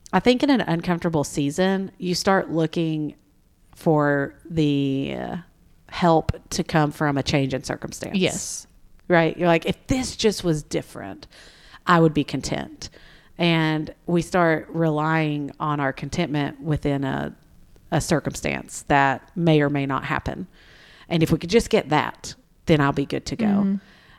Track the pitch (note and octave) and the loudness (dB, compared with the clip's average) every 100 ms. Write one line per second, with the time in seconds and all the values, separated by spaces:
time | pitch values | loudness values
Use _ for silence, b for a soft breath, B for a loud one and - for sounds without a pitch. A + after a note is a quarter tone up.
0 | - F#3+ A#3+ B3 D4 B3+ - E3 E3+ E3+ | -4 2 4 4 4 2 2 -2 0 -2
1 | F3 D#3+ C#3 - C#3+ C#3+ F#3+ F#3+ F#3+ - | 0 0 -2 -2 -2 0 0 0 -4 -6
2 | F3+ F3 G3+ F#3+ - D#3+ D#3+ F3 D#3+ D#3 | -4 -2 2 2 2 0 0 0 -2 -2
3 | D3+ - _ _ _ _ _ - F3 D3+ | -4 -8 _ _ _ _ _ -4 2 4
4 | D3 C#3+ C#3 - - E3 D3 C#3+ C#3 C3+ | 4 2 -2 -8 -6 0 0 2 0 -2
5 | C#3 C3 - F3 - _ _ _ - - | -4 -6 -8 -10 -12 _ _ _ -14 0
6 | F3 D#3+ - - - - - D#3+ D3 - | 4 4 2 -4 -6 -6 -2 0 0 0
7 | D3+ C#3 - D3+ C3+ C3 - - - - | -2 0 0 0 0 -2 -6 -8 -10 -10
8 | - F#3+ F3 F#3 - - - _ - - | -6 0 0 -2 -8 -12 -14 _ -20 -12
9 | - E3+ D#3+ - F3 E3 F#3+ - - C4 | 0 2 2 2 2 2 0 -4 -2 -4
10 | B3 - A3 G3+ F3 D#3 - D#3 - - | -4 -2 0 0 0 -2 -2 -6 -8 -10
11 | G2 - - B B B B B - E3+ | -14 -14 -20 B B B B B 2 6
12 | E3 D3+ C3+ C3+ - C#3 - D4+ - B | 6 4 0 -2 -4 -6 -8 -12 -18 B
13 | B B B B F3 E3 D#3 D#3 D#3 - | B B B B 2 2 2 0 -4 -8
14 | - F3 D#3+ F#3 E3+ D#3 - E3 E3 D3+ | -2 -2 0 2 4 2 -2 -2 0 0
15 | D#3 D#3+ D3+ D3 C#3+ - D3+ D3 C#3 - | 0 0 0 -2 -6 -6 -4 -2 -2 -4
16 | C#3+ - E3+ D3 C#3 - E3 D3 D3 C#3 | -6 -4 -2 -2 -4 -4 -4 -2 0 -2
17 | C3+ C#3 D3 - _ - - - - D#3+ | -2 -4 -6 -10 _ -20 -20 -20 -4 -2
18 | - D3+ - C#3 - - - - - C#3+ | 0 0 -2 -4 -4 -6 -8 -10 0 2
19 | C#3 B2+ - - E3 D#3 C#3+ C#3+ C#3 C3+ | 4 0 -6 -2 2 4 4 0 -2 -4
20 | C3+ C#3 - C3+ F#3 B B B B B | -4 -4 -4 -8 -10 B B B B B
21 | B E3 D#3 D#3+ E3+ A3+ - G#3 C3+ D3 | B 0 2 0 2 2 2 0 2 0
22 | A#2 - - - _ _ - D#3 C#3 C#3 | 0 -6 -16 -18 _ _ 2 4 4 0
23 | C#3 C#3+ - - G#3+ G3+ G3 G3 B B | -2 -6 -6 -2 0 2 2 -2 B B
24 | B | B